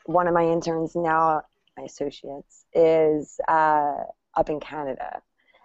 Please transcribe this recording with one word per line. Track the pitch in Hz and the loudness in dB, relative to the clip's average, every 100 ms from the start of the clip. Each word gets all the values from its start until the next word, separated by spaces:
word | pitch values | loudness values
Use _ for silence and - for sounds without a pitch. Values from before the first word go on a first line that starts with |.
| - | -2
one | 170 175 | 0 2
of | |
my | 175 | 2
interns | 165 165 165 165 160 170 | 2 0 -2 -4 -4 -4
now, | 165 160 160 156 - _ _ - | 0 2 2 0 -4 _ _ -18
my | |
associates, | 135 - 143 - 139 143 - - _ | -16 -8 -8 -10 -16 -16 -18 -20 _
is, | - 165 160 156 151 - - - | 2 4 6 4 2 -4 -8 0
uh, | 160 156 151 147 139 - - _ - | 2 4 2 0 -4 -10 -14 _ -4
up | 160 | -2
in | 151 | -4
Canada. | - 151 139 127 - - _ _ _ _ | -8 -8 -8 -8 -10 -12 _ _ _ _